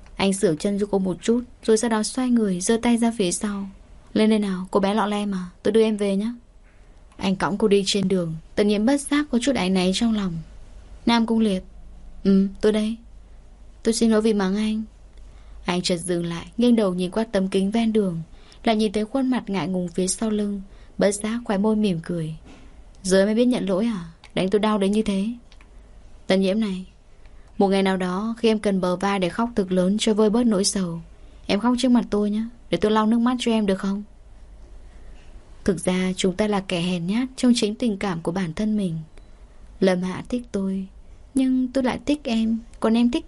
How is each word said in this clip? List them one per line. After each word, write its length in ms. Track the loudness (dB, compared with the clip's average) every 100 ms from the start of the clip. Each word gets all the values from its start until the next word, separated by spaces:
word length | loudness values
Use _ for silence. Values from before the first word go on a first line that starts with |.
| -14 -2
Anh 160 | 0
sửa 220 | 2 2
chân 240 | 2 -2 -2
cho 80 | 0
cô 80 | 0
một 180 | 0 -2
chút, 180 | 0 0 -2 -6
rồi 120 | 0 2
sau 140 | 2
đó 120 | 0
xoay 280 | -2 -2 2
người, 300 | 2 2 0
giơ 160 | 0 2
tay 160 | 2 2
ra 140 | 2 0
phía 140 | -2
sau. 360 | -2 -4 -6 -10 -14 -20 -20 -4
"Lên 180 | 2 4
đây 80 | 2
nào, 280 | 0 -4 -2
cô 100 | 0
bé 140 | 0
lọ 120 | 0 0
lem 280 | -2 -4
à, 100 | -6 -8 -6
tôi 100 | 0
đưa 100 | 4
em 140 | 4 2
về 200 | 0 0
nhá." 160 | -2 -6 -14 -20 -20 -20 -20 -20 -20 -6
Anh 200 | -2 0
cõng 220 | -2 0
cô 100 | 2
đi 140 | 4 2
trên 220 | 0 0
đường, 260 | 0 -2 -6 -6
Tần 140 | 0 2
Nhiễm 180 | 2 2
bất 140 | 0
giác 260 | 0 -2 0
có 80 | 0
chút 140 | 0 0
áy 140 | 2
náy 220 | 2 2
trong 200 | 2 0
lòng. 180 | 0 -2 -6 -10 -16 -20 -20 -20 -6 0
"Nam 200 | 2 2
Cung 140 | 2
Liệt." 220 | 2 0 -6 -18 -20 -18 -18 -4
"Ừ, 240 | 2 4 2 0
tôi 120 | 0
đây." 240 | 2 -2 -6 -12 -20 -20 -20 -20 -20 -20 -6
"Tôi 120 | -2
xin 160 | 2 4
lỗi 100 | 4
vì 140 | 2
mắng 220 | 2 0 0
anh." 260 | -2 -2 -6 -14 -20 -20 -20 -20 -20 -12
Anh 180 | -6 -4
chợt 140 | -2 -2
dừng 300 | -2 -4 -4
lại, 200 | -8 -8 0
nghiêng 200 | 4 4
đầu 180 | 2
nhìn 160 | 0 -2
qua 140 | -2 -2
tấm 160 | 0 0
kính 220 | 0 0
ven 220 | 0 2
đường, 280 | 2 0 -2 -8 -16 -20 -4
lại 120 | 0 0
nhìn 160 | 0
thấy 120 | -2
khuôn 260 | -2 -2 0
mặt 200 | 0 -2
ngại 180 | -4 -2
ngùng 200 | -4 -4
phía 180 | -2 -2
sau 240 | -2 -2
lưng, 320 | -2 -2 -6 -10 -20 -10 0
bất 140 | 0
giác 280 | 0 -4 -4
khóe 140 | -2 0
môi 180 | 2 2
mỉm 240 | 2 0
cười. 320 | -4 -6 -6 -10 -16 -20 -20 -20 -20 -12
"Giờ 220 | 2 4
mới 100 | 4
biết 100 | 4
nhận 220 | 2 2 0
lỗi 200 | 0 0
à? 180 | -4 -8 -16 -8
Đánh 160 | -2 0
tôi 80 | 2
đau 200 | 2 2
đến 140 | 2
như 100 | 2
thế." 260 | 0 -2 -2 -6 -14 -20 -20 -20 -20 -20 -20 -8 0
"Tần 140 | 2
Nhiễm 200 | 2 0
này, 260 | -2 -4 -10 -20 -20 -20 -20 -20 -8 0
một 100 | 2
ngày 140 | 4
nào 140 | 2 0
đó 380 | -2 -4 -6 0
khi 100 | 0
em 100 | 2
cần 220 | 0 0
bờ 160 | 0 0
vai 220 | -2 0
để 100 | -2
khóc 200 | -2 -2
thực 180 | -2 0
lớn 240 | 2 2 2
cho 160 | 0
vơi 160 | 2 4
bớt 160 | 4 2
nỗi 180 | 2
sầu, 360 | 0 -2 -4 -6 -12 -20 -20 -12 -4
em 140 | 0
khóc 140 | 0 2
trước 100 | 4
mặt 160 | 2 2
tôi 200 | 0 0
nhé, 140 | -2 -4 -10 -6
để 80 | 0
tôi 140 | 2
lau 140 | 2 4
nước 120 | 4
mắt 180 | 2 0
cho 140 | 0
em 140 | 2 2
được 120 | 0
không?" 240 | -2 -4 -8 -18 -20 -20 -20 -20 -20 -20 -20 -20 -18 -18 -20 -20 -20 -6
Thực 140 | -2 0
ra 340 | 0 0 0 0
chúng 200 | 0 0
ta 120 | 0
là 120 | 0
kẻ 200 | -2 -2
hèn 260 | -2 -2 -2
nhát 220 | -2 -4 0
trong 160 | 2
chính 200 | 4 0
tình 220 | -2 -2 -2
cảm 260 | -4 -4
của 100 | -4
bản 220 | -4 -4
thân 220 | -4 -2 -2
mình. 220 | -2 -6 -10 -18 -20 -20 -20 -20 -20 0
Lâm 220 | 2 2
Hạ 200 | -2 -6 -6
thích 140 | -8 -6
tôi, 340 | -4 -4 -4 -8 -14 -20 -20 -6
nhưng 340 | 0 2 2 0
tôi 120 | 0
lại 140 | 0 -2 -2
thích 140 | -2
em, 340 | -2 0 0 -2 -6 -4
còn 140 | 0
em 160 | 4 2
thích 140 | 0